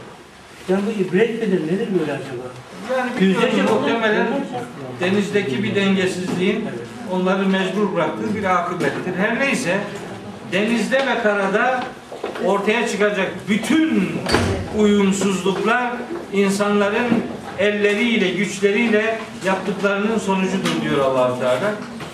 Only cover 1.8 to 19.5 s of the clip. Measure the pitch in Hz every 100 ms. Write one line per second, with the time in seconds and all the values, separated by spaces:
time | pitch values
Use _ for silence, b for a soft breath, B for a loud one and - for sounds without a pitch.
1.8 | 233 175 143 135 135 123 127 - - -
2.8 | 220 254 240 - 190 233 240 202 208 -
3.8 | - 233 214 214 - 277 277 247 - -
4.8 | 131 127 180 202 - 202 190 - - 196
5.8 | 196 190 185 180 180 170 196 233 - -
6.8 | - - - 185 185 196 196 190 185 196
7.8 | 196 170 147 107 214 190 190 180 175 165
8.8 | 139 - 185 180 220 240 277 214 170 202
9.8 | - - - - - - - 185 220 233
10.8 | 190 269 254 233 202 202 190 208 247 254
11.8 | 254 - - - - - 180 196 208 233
12.8 | 214 202 208 196 175 - - 220 - 311
13.8 | 320 214 165 - - - 190 190 - 214
14.8 | 208 202 196 - 196 180 190 185 214 240
15.8 | 240 240 - - - 196 196 202 208 208
16.8 | 202 226 240 - - - - - 208 208
17.8 | 202 208 240 208 180 175 196 - 196 226
18.8 | 233 208 220 220 - - 185